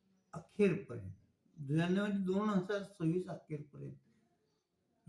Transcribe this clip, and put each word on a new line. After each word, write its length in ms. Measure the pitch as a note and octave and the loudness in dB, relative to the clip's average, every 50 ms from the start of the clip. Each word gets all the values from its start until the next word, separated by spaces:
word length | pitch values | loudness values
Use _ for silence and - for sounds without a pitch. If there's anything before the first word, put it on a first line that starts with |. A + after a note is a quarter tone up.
| _ _ _ _ _ _ - | _ _ _ _ _ _ -14
अखेरपर्यंत, 760 | - - - - - G#3 F#3+ D#3 - - - A#2 A2+ G2 G2 G2+ - _ _ _ _ _ _ _ - D3 C3 | -14 -14 -8 0 4 4 4 4 2 -4 -8 -10 -10 -10 -10 -12 -14 _ _ _ _ _ _ _ -12 -4 0
जानेवारी 400 | D3 D#3+ F3 F3 F#3 G3 G#3 G#3 | 2 2 4 4 2 2 2 0
दोन 380 | G3 G3 F#3+ F3+ F#3 G3 G#3+ A3 | 0 0 0 0 0 2 2 2
हजार 340 | G#3 F#3 F3+ - G#3 G3+ G3 | 2 2 2 2 -2 -2 -2
सव्वीस 440 | - - - E3 D#3+ E3+ F#3 F#3 F#3 | -6 -8 -2 0 2 2 0 0 -4
अखेरपर्यंत 680 | D#3+ - - - D#3 C#3+ C#3+ - - C#3 C#3 C3+ C3+ - _ _ _ _ _ _ _ _ _ _ _ _ _ _ _ _ _ _ _ _ - | -8 -10 -10 -8 -8 -8 -8 -10 -14 -14 -12 -12 -14 -14 _ _ _ _ _ _ _ _ _ _ _ _ _ _ _ _ _ _ _ _ -20